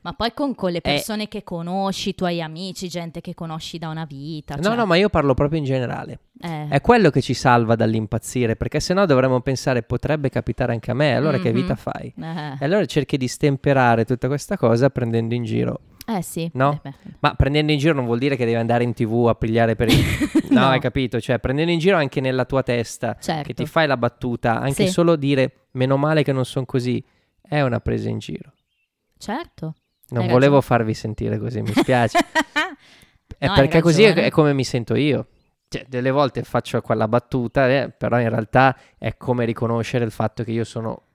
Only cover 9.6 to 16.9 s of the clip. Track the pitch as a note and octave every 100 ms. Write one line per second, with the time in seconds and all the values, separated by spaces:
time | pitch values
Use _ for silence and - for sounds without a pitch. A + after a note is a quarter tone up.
9.6 | - B2 - B2+ - D3+ C#3 - A#2+ -
10.6 | B2 A#2 - B2 D3+ A#2+ D3+ C#3 - A#2
11.6 | F#2+ G#2+ - - A#2+ - D#3+ E3 D3+ C3+
12.6 | C#3+ G3+ D3+ D#3 C3 C#3+ B2 - D3 C#3
13.6 | C#3+ C3+ B2 A2+ A2+ B2 C3 C#3+ - G3+
14.6 | A#2 A#2 C3+ - A#2 A#2 A2+ A#2+ A2+ A2+
15.6 | A#2+ A#2 _ _ - G#3 E3+ F3 E3 B2+
16.6 | C3+ D3+ C#3